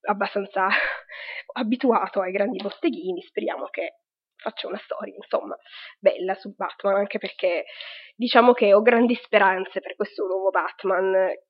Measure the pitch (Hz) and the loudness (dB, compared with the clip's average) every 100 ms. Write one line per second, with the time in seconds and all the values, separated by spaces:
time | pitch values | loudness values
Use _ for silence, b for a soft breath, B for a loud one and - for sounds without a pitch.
0 | - 202 196 202 196 196 190 - - - | -4 -2 -2 -4 -6 -2 0 0 -2 -6
1 | - - - - - - 220 247 262 220 | -14 -16 -14 -14 -10 -6 -2 0 2 2
2 | 185 202 185 196 202 220 202 - 339 226 | 0 -4 -2 -2 -2 -2 -8 -2 -4 -2
3 | 185 180 - - 170 - 131 - 214 _ | -6 -8 -8 -6 -6 -6 -8 -8 -8 _
4 | _ _ _ _ - - - 202 - - | _ _ _ _ -12 -10 -10 -10 -10 -10
5 | 202 196 - - 208 - B B B - | -10 -16 -4 -4 -4 -14 B B B 0
6 | 202 - 185 196 208 - 180 - 202 196 | 0 0 -4 -6 -8 -8 -8 -4 0 0
7 | 202 214 - - 185 170 - B B B | 0 -6 -8 -4 -2 -2 -6 B B B
8 | B - 233 240 247 240 208 202 220 233 | B -6 4 6 6 6 6 8 6 6
9 | 240 240 - 214 190 185 190 190 - - | 4 2 2 4 4 2 -4 -8 -10 -6
10 | 208 - 196 190 190 185 170 - 190 185 | -6 -4 -4 0 2 0 -2 -4 -2 0
11 | 190 190 185 - _ | 2 2 0 -2 _